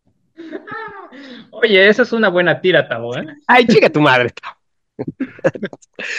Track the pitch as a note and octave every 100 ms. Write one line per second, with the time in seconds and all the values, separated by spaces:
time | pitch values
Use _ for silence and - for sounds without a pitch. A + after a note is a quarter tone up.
0 | _ _ _ _ D#4+ D4+ - G#4+ A4 G4+
1 | E4+ C4 C#4 A#3+ - G#3 A3+ F#3+ G3 G#3
2 | A#3 A3+ G#3 F3 F3 D3+ F#3 D#3+ C#3 A#2+
3 | A#2 B2+ - - - B3 A#3+ A3+ F#3+ D#3+
4 | D3 B2+ A#2 - - - _ _ _ -
5 | - - C4+ - F3 - G3+ - _ -
6 | -